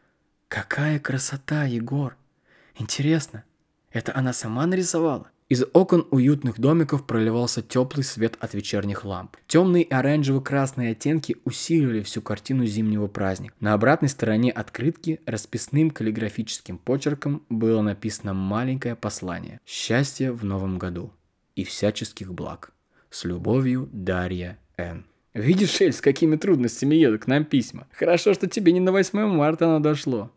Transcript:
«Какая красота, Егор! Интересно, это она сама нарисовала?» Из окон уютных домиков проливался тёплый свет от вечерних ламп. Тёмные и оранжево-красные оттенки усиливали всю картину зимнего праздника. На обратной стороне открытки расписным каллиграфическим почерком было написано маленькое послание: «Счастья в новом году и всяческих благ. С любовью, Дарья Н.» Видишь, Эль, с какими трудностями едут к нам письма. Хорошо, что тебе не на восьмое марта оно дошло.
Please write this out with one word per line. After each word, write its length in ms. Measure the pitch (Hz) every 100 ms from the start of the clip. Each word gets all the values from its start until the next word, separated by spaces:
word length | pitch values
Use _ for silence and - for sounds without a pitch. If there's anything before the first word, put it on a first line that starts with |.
| _ _ _ _ -
«Какая 540 | - - - 147 151
красота, 640 | 143 131 - 139 - 151
Егор! 520 | 143 120 117 143 135 - _ _ _ _ _ -
Интересно, 640 | 107 - 143 160 - 107 - _ _ _ _
это 220 | 117 -
она 180 | - 131
сама 340 | 123 113 113 160
нарисовала?» 640 | 185 180 170 165 127 - _ -
Из 120 | 123 127
окон 340 | 165 185 175 -
уютных 480 | 135 127 147 131 110
домиков 480 | 127 165 151 143 -
проливался 540 | 117 110 117 120 -
тёплый 420 | 107 127 127 147
свет 360 | 131 - 113 -
от 140 | 95
вечерних 500 | 101 98 101 101 101
ламп. 320 | 101 92 92 - -
Тёмные 360 | 156 185 175
и 100 | 165
оранжево-красные 1000 | 131 131 151 139 135 135 139 135 131 120
оттенки 440 | 113 - 160 - -
усиливали 560 | - - - 165 139 110
всю 220 | 104 -
картину 420 | - 104 - 135
зимнего 440 | 120 104 110 107 104
праздника. 460 | 101 98 95 101 -
На 140 | 104
обратной 340 | 107 113 160 143
стороне 420 | - 123 107 123
открытки 720 | - 107 - 139 165 - 160 -
расписным 640 | 110 - 113 - 143 160
каллиграфическим 880 | 151 110 110 110 - 110 - - 90
почерком 640 | - 131 143 143 147 143 -
было 320 | 113 113 110
написано 500 | 104 101 110 104 104
маленькое 640 | 95 95 104 127 131 123 113
послание: 640 | 104 - 92 85 90 - -
«Счастья 640 | - - 117 139 - 131
в 140 | 120 104
новом 320 | 98 95 92
году 340 | 92 87 98 - _ _ _ -
и 80 |
всяческих 680 | 95 - 104 - 110 - 95
благ. 400 | 87 73 78 - _ _ _ _
С 140 | -
любовью, 640 | 90 87 90 123 131 127 135
Дарья 640 | 110 92 92 90 92 87 95 _ -
Н.» 260 | 87 85 - _ _
Видишь, 440 | - 113 185 202 -
Эль, 100 | 190
с 80 | 127
какими 360 | - 135 160 156
трудностями 580 | 202 160 120 - 139
едут 300 | 156 147 107
к 20 | -
нам 180 | 135
письма. 420 | 151 143 113 - -
Хорошо, 400 | - - 175 214
что 140 | 190 185
тебе 260 | - 185
не 80 | 180
на 120 | 185
восьмое 340 | 190 185 202 214
марта 400 | 180 147 160 165
оно 140 | 156
дошло. 500 | 151 147 143 123 98